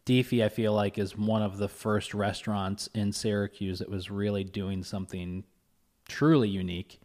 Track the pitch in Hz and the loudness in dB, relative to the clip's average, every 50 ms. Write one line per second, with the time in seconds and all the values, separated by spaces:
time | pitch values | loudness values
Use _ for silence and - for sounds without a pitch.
0 | - - 127 127 127 - 127 120 107 107 - - 110 107 104 104 104 101 - 107 | -2 2 2 2 2 2 2 2 2 2 2 0 0 2 2 2 2 0 0 -2
1 | 101 92 - 104 104 110 110 110 107 101 95 101 104 98 - - - 113 107 104 | -4 -4 -2 -2 0 2 2 2 2 0 -2 -2 -4 -4 -4 -4 -2 0 0 0
2 | - - - 104 101 104 98 - - 110 104 101 95 95 101 - - - - 110 | 0 -2 -4 -2 -2 -2 -2 -4 -4 -4 -2 -2 -2 -2 -4 -4 -6 -6 -4 -2
3 | 104 101 101 - - 110 104 101 101 98 - - 101 95 92 92 113 - 104 95 | 0 0 0 0 0 0 2 2 0 0 -2 -4 -4 -4 -4 -4 -6 -6 -6 -6
4 | 92 98 101 101 101 104 104 98 98 95 - 101 95 95 98 95 92 - - 98 | -6 -6 -4 -2 0 0 0 0 -2 -4 -4 -4 -4 -2 -2 -4 -4 -4 -6 -6
5 | 92 - - 92 90 90 90 95 95 _ _ _ _ _ _ _ _ _ _ _ | -6 -6 -6 -8 -6 -6 -6 -8 -8 _ _ _ _ _ _ _ _ _ _ _
6 | _ - - - 139 156 165 143 113 104 98 95 92 90 87 87 - - - - | _ -10 -2 2 6 6 8 8 6 4 2 0 -2 -2 -4 -4 -6 -8 -12 -20
7 | - | -20